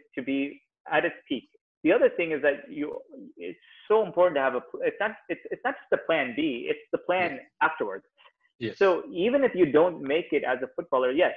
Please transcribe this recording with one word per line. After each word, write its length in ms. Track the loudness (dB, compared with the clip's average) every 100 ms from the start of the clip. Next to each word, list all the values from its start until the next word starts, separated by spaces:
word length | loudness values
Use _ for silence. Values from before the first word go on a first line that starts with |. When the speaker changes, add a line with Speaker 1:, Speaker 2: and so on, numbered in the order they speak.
| _
Speaker 1:
to 80 | -10
be 400 | -4 -2 -4 -8 _ _ -2
at 120 | 0
its 120 | 0 -4 -8
peak. 220 | -8 -8 _ _ _
The 80 | 2
other 200 | 4 4 2
thing 160 | -4
is 120 | 0
that 260 | 0 0 -6
you, 320 | -8 -8 -8 -14 -20 -20 -14
it's 200 | -14 -14 _ -12 0
so 180 | 2 2
important 300 | 4 4 4
to 60 |
have 120 | 0
a, 80 | -2 -6 -6
it's 160 | -4 -2
not, 140 | -4 -6 -10
it's, 120 | -10 -8
it's 140 | -6 -6
not 80 |
just 160 | -6 -2
the 80 | -2 0
plan 300 | 0 0 -2
B, 320 | -2 -2 -4
it's 100 | -6 -4
the 80 | -6
plan 320 | -2 0 0
Speaker 2:
Yeah. 360 | -4 -12 -2 -2
Speaker 1:
afterwards. 360 | -2 -6 -8 _ _ -20 _ _ -10
Speaker 2:
Yes. 180 | -6 2
Speaker 1:
So 240 | 2 2 -2
even 320 | -2 0 2
if 120 | 2 2
you 160 | 4
don't 320 | 6 4 0
make 240 | -2 -2 0
it 120 | -2
as 160 | 0 -2
a 60 | -4 -8
footballer, 360 | -2 0 2
yes, 220 | 2 2